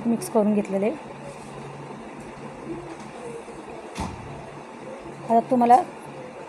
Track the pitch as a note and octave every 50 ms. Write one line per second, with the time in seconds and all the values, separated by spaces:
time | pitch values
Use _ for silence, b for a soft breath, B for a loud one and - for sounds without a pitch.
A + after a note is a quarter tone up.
0 | - A#3 A#3 G#3+ - - - A3+ G3+ G#3 G#3+ G3+ G3 - F#3+ G3 G3+ A3+ D#4 -
1 | - - - - - - - - - - - - - - - - - - - -
2 | - - - - - - - - - - - - - - - - - - E4 -
3 | - - - D#2 - - - A#4 - - - - - - - - - - - -
4 | F#2 - - - - C#3+ C#3 - - - - - - - - - - - - -
5 | - - - - - - A3+ A#3 A3+ - C4 A#3+ A#3+ A#3+ B3 B3+ - - - -
6 | - - - - - - - - -